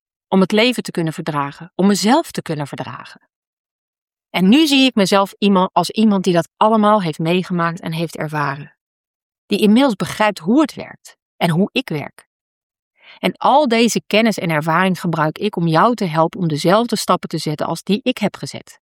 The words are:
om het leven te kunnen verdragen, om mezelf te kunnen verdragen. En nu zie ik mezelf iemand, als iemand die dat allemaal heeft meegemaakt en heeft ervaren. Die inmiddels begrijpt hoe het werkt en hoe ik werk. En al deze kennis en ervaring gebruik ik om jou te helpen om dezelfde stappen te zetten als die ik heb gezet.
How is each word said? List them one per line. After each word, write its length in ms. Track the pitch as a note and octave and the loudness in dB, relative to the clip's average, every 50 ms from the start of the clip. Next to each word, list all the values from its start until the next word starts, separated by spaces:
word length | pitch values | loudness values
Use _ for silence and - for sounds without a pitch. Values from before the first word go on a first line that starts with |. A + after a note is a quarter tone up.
| _ _ _ _ _ _ | _ _ _ _ _ _
om 120 | F#3+ F#3+ | 2 2
het 120 | F#3+ - | 2 2
leven 300 | G#3+ G#3 A#3 B3+ A#3+ A3 | 2 2 2 2 0 -2
te 80 | - - | -8 -6
kunnen 220 | - F3+ E3 D#3+ | -6 -4 -4 -4
verdragen, 600 | - - D#3+ E3 D3+ C#3+ C#3 C#3+ - - E3 - _ | -6 -6 -8 -4 -4 -4 -4 -6 -8 -14 -20 -12 _
om 120 | - F#3 | 0 2
mezelf 440 | G3+ G3+ F3+ F3+ G#3+ C4+ E4 D#4+ - | 2 2 2 2 2 2 2 0 -2
te 120 | - - | -8 -10
kunnen 240 | - - D#3+ D3+ C#3+ | -8 -8 -8 -8 -8
verdragen. 600 | - D3+ C3 C3+ - A#2+ - - - - - _ _ _ _ _ _ _ _ _ _ _ _ _ _ _ _ _ _ _ _ _ _ - | -8 -10 -12 -12 -12 -12 -16 -18 -20 -20 -20 _ _ _ _ _ _ _ _ _ _ _ _ _ _ _ _ _ _ _ _ _ _ -4
En 140 | F3 F#3 F#3 | 0 2 4
nu 180 | A#3+ D4+ E4 | 4 4 4
zie 200 | C#4+ C#4 C4+ C4+ | 4 4 2 2
ik 80 | B3+ - | 2 2
mezelf 400 | G#3+ G3 - G3+ G3 G3 - - _ | 0 0 2 2 0 0 -2 -4 _
iemand, 320 | G#3 G3+ G3 F3+ F#3 - | 0 2 2 2 0 0
als 180 | - F3+ E3+ - | 0 -2 -2 -2
iemand 340 | - A3 A3 A3 G3 F#3+ F3+ | -2 0 2 2 2 2 2
die 80 | G3 | 2
dat 160 | E3+ E3+ D#3+ - _ | 0 0 0 -2 _
allemaal 460 | _ - A3 A3+ A3 G#3 G#3 G#3+ G#3+ | _ 2 2 4 4 4 4 4 2
heeft 160 | F3+ D#3+ D3 - | 2 -2 -4 -4
meegemaakt 600 | D#3+ D#3+ F3+ F#3+ E3+ - F3+ E3+ E3 E3+ E3 E3+ | -2 0 0 0 -2 -2 -4 -2 -2 -4 -4 -6
en 120 | - E3 | -8 -8
heeft 240 | D#3+ D#3+ E3+ D#3 - | -6 -6 -6 -6 -6
ervaren. 600 | - - D3+ D#3 D3+ C#3+ C#3+ C#3+ D3 C#3+ - _ _ _ _ _ _ _ _ _ _ _ _ _ _ _ | -10 -10 -6 -4 -4 -4 -4 -6 -8 -12 -16 _ _ _ _ _ _ _ _ _ _ _ _ _ _ _
Die 120 | - G#3 - | -4 0 2
inmiddels 360 | G#3+ G3+ G#3+ B3 C#4+ C4+ G3+ | 4 4 6 6 4 2 0
begrijpt 440 | - F#3 - - - G#3+ G#3+ G3 - | -2 -6 -6 -2 0 0 0 0 -2
hoe 220 | D#3 F3+ A#3+ D#4 | -2 0 2 2
het 140 | D4+ - - | 2 0 -4
werkt 420 | - - - - - _ - - _ _ _ _ | -10 -16 -16 -18 -20 _ -20 -20 _ _ _ _
en 140 | _ F3 E3+ | _ -2 0
hoe 180 | D#3 E3+ G#3 - | 0 0 0 0
ik 160 | - - - - | -2 -6 -6 -4
werk. 400 | E3 C#3+ - - - - _ _ _ _ _ _ _ _ _ _ _ _ _ _ _ _ _ - - - | -6 -8 -8 -10 -14 -20 _ _ _ _ _ _ _ _ _ _ _ _ _ _ _ _ _ -20 -12 -4
En 180 | - F#3+ - | -4 -4 -4
al 320 | - - G3+ B3+ D4 D#4 A#3 | 0 2 2 4 4 4 2
deze 340 | A#3 A3+ A#3+ G#3+ - F#3 - | 2 2 2 2 0 -2 -4
kennis 320 | _ G3+ G#3+ A3+ A3 F#3+ - | _ 0 2 2 2 0 -2
en 120 | F#3+ E3 | -2 -2
ervaring 500 | D#3+ D3 D#3 E3 D#3+ F3 F#3+ F#3+ F3 - | -2 -2 0 0 0 2 2 0 0 -2
gebruik 380 | - E3+ D#3+ D#3+ D3+ D#3 - - | -2 -4 -2 0 0 -2 -2 -2
ik 180 | G3 G#3+ - | -4 -4 -2
om 100 | F#3 E3+ | -2 0
jou 280 | E3 D#3 D#3+ G3 A#3 B3 | 2 4 4 4 4 2
te 100 | - G#3 | 0 -4
helpen 360 | E3 D#3 D#3+ D#3+ - - - | -2 0 0 0 0 0 -4
om 80 | F3+ D#3+ | -4 -2
dezelfde 480 | D3 D3 - F3 F#3+ A3 A#3+ A#3 A3+ | -2 0 2 2 2 2 2 0 -2
stappen 320 | - - - F3+ - - - | -4 0 0 -2 -2 -2 -6
te 100 | - D#3 | -8 -6
zetten 280 | - D#3 D3+ - - | -6 -6 -6 -4 -6
als 160 | - E3 - | -6 -6 -8
die 180 | - - G3 A#3 | -4 -2 -4 -2
ik 160 | - B3+ B3+ - | -2 -4 -4 -2
heb 180 | G#3 F3+ - | -4 -6 -6
gezet. 440 | - - - - - - - - _ _ _ | -8 -12 -12 -12 -14 -18 -20 -20 _ _ _